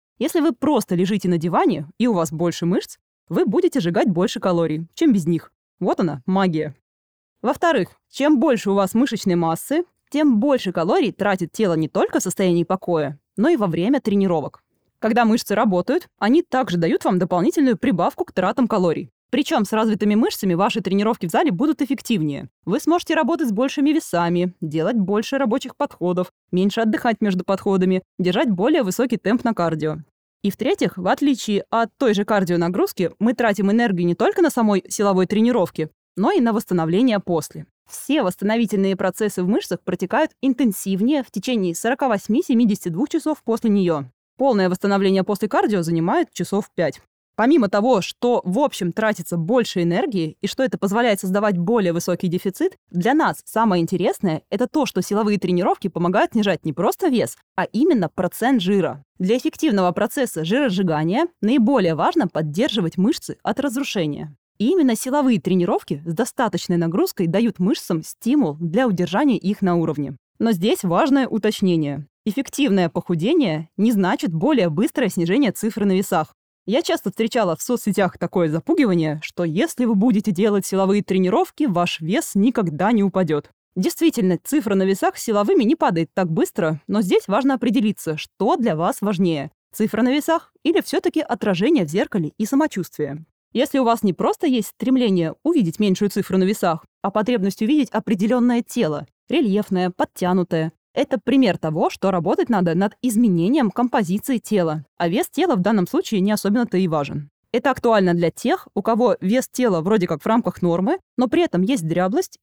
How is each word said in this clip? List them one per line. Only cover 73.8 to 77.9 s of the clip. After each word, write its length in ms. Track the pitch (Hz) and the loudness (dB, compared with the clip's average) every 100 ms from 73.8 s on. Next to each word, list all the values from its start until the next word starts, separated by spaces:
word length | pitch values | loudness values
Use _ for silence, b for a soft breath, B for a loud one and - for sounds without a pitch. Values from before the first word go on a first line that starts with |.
| 220 | 2
значит 420 | 208 185 269 269 | 2 2 0 -2
более 360 | 160 226 277 175 | 0 0 2 2
быстрое 400 | 151 262 - 220 | 0 -2 0 -2
снижение 420 | 185 165 220 254 | 0 0 2 0
цифры 340 | - 220 - 202 | 0 -6 -2 0
на 60 | |
весах. 420 | 185 196 175 156 _ _ _ - | 0 0 -2 -4 _ _ _ -4
Я 140 | 240 | -2
часто 300 | 339 339 202 | 0 -4 -4
встречала 440 | - 226 247 190 160 | -4 -2 0 0 -2
в 60 | |
соцсетях 560 | - 240 214 | -4 -2 -2